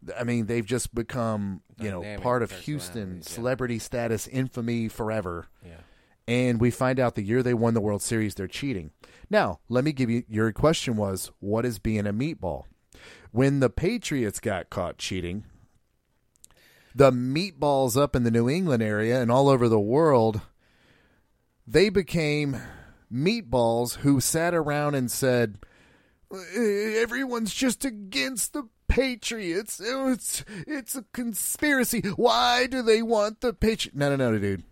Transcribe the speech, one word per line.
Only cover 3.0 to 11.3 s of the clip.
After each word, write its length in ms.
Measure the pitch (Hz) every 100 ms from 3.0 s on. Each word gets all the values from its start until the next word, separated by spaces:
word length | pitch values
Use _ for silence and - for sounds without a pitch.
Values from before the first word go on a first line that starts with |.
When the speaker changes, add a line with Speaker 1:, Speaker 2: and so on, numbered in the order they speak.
| 98 90
Speaker 2:
yeah. 60 |
Speaker 1:
celebrity 560 | - - 120 127 127 113
status, 480 | - 123 117 110 -
infamy 600 | 131 131 - 117 117 113
forever. 580 | - 110 110 92 87 - _
Speaker 2:
Yeah. 80 | 90 82 - _ _ _ -
Speaker 1:
And 320 | 120 127 117
we 100 | 120
find 280 | - 131 131
out 140 | 123 113
the 60 |
year 200 | 98 120
they 120 | 123
won 200 | 120 117
the 60 | 113
World 200 | 104 101
Series, 320 | - 113 107 -
they're 100 | 95
cheating. 440 | - 143 104 78 _ - - -
Now, 300 | 214 135 85 _
let 160 | 120
me 80 | 143
give 160 | 139 123
you, 120 | 117 120
your 220 | 107 110
question 440 | 104 147 165 - 110
was, 340 | 101 95 -